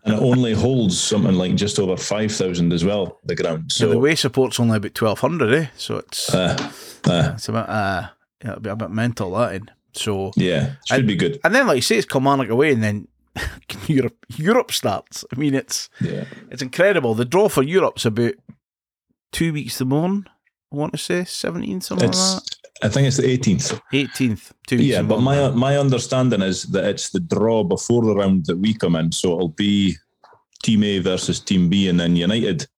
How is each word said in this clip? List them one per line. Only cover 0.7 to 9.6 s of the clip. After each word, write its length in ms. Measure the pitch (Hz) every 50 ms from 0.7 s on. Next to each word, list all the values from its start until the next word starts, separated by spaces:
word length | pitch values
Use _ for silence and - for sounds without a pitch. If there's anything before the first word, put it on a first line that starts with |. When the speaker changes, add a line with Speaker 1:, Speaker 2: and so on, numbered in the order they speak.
| 135 127 110 95 87 -
Speaker 1:
something 360 | - - 107 104 92 92 95
like 200 | 90 92 92 98
just 240 | 95 101 101 - -
over 160 | 101 92 92
five 340 | 90 - - 98 107 107 107
thousand 420 | 107 - 95 92 87 87 87 85 87
as 100 | 85 85
well, 360 | 95 104 104 92 87 - _ _
the 120 | - 87
ground. 380 | 82 - 85 80 78 80 - - -
Speaker 2:
Yeah, 60 | 113
the 40 | - 82
Speaker 1:
So 40 |
Speaker 2:
away 180 | 78 131 147 165
support's 440 | - - 131 - 135 131 123 - -
only 160 | 120 117 110
about 160 | 107 98 101 _
twelve 260 | - 117 107 98 -
hundred, 320 | - 131 165 170 135 107 123
eh? 140 | 156 160 131 -
So 200 | - - - 110
it's, 360 | 98 - _ - - - - -
Speaker 1:
Uh, 220 | 90 92 - - - - - - - - - - - -
uh. 240 | - 87 85 78 - -
Speaker 2:
it's 120 | - -
a 60 | - 110
bit, 160 | 110 113 -
uh, 380 | 95 110 101 98 98 87 104 101 - _ _ _ _ _ -
yeah, 60 | 117
it'll 80 | 95 -
be 80 | 107 107
a 60 | 98
bit 160 | 113 113 82
mental, 400 | 92 110 117 123 117 - 110 92 90
that, 200 | 104 120 104 90
in. 160 | 95